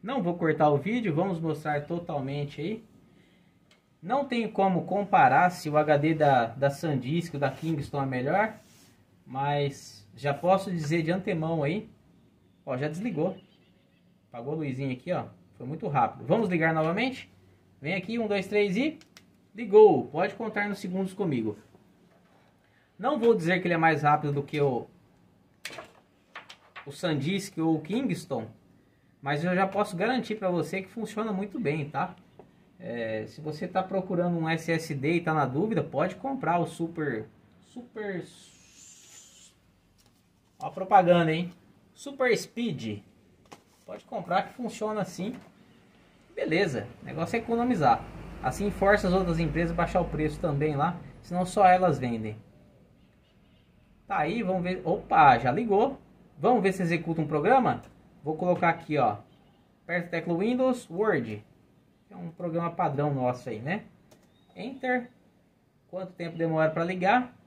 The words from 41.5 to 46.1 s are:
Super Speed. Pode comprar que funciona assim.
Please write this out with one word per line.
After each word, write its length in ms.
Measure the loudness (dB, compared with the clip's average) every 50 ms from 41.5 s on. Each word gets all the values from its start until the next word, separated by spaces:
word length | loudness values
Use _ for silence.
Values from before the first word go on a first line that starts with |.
| -8 -16 _ _ _ _ _ _
Super 420 | _ -16 -14 -14 -4 0 2 2 2
Speed. 680 | 0 0 -8 _ -6 -4 -4 -4 -4 -6 -6 -8 -8 -10 -20 _ _ _ _ _ _ _ _ -20 -20 _ _ _ _ _
Pode 220 | -16 -16 -16 -14
comprar 420 | -10 -8 -8 -4 0 0 0 0 -2
que 60 | -10
funciona 480 | -10 -10 -10 -6 -6 -6 -4 -2 -4
assim. 320 | -4 -6 -6 -8 -8 -8 -8 -10 -16 -20 _ _ -20 _ _ _ _ _ _ _ _ _